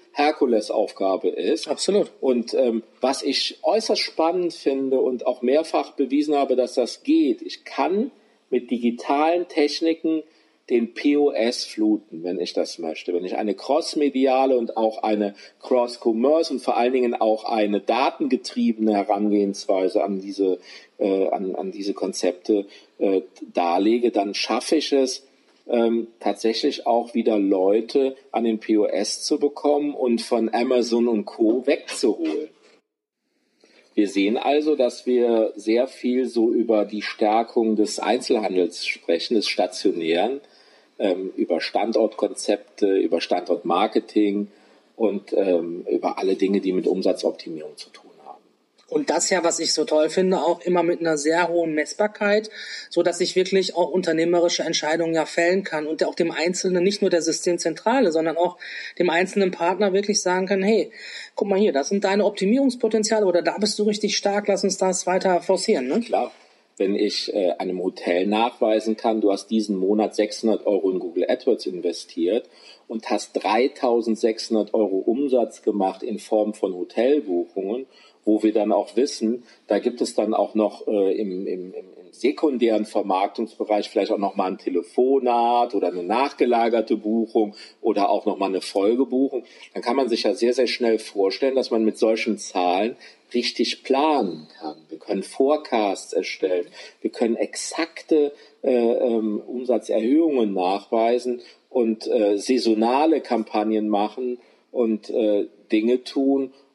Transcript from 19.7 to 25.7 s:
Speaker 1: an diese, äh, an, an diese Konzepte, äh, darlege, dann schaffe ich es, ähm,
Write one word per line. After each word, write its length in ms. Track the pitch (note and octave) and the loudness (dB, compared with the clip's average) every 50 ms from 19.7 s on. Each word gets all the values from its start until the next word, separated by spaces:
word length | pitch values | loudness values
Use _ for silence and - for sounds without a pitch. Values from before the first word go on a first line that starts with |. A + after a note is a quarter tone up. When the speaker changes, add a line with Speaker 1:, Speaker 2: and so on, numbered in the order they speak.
| G2 F#2 F#2+ F2+ F#2 G#2 - | 0 2 2 2 2 0 0
Speaker 1:
an 160 | G2+ G2+ F#2+ | 0 -2 -4
diese, 400 | F#2+ G2+ F#2+ G2 G2 F#2+ F#2 - - - - - - - _ - | -6 -6 -2 0 0 0 0 -2 -4 -12 -20 -20 -20 -16 _ -4
äh, 300 | - G2 F#2+ F#2+ F#2+ - | -2 0 0 0 0 0
an, 280 | - - G2 F#2 - | -2 -2 -4 -4 -6
an 160 | - F#2+ F#2+ | -6 -6 -8
diese 220 | F#2+ G2+ G2 G2+ F#2+ | -8 -6 -6 -6 -4
Konzepte, 720 | - - F#2 - - - F2+ F2+ - - - G#2+ G2+ G2+ - - - - _ _ - | -4 -4 -6 -4 -2 -2 -2 -2 -2 0 0 0 0 0 -4 -10 -20 -20 _ _ -2
äh, 220 | - G2 F#2+ F#2 - - - - - - - | 0 0 0 0 -2 -4 -12 -18 -14 -8 -4
darlege, 580 | F2+ F2 E2+ E2+ F#2 G2 A2 A#2 A#2+ A#2+ A#2 | -2 0 2 2 2 2 2 2 2 2 0
dann 220 | - G#2+ G2+ G#2 F#2+ | 0 0 -2 -2 -2
schaffe 420 | - - - A2+ A#2+ - - E3 | -4 -4 -4 -4 -4 -2 0 0
ich 160 | D#3 - - | 0 0 2
es, 340 | C#3+ C#3 C3 B2 - - - _ _ _ _ _ _ _ - | 2 2 2 0 -2 -6 -12 _ _ _ _ _ _ _ -8
ähm, 380 | - | -2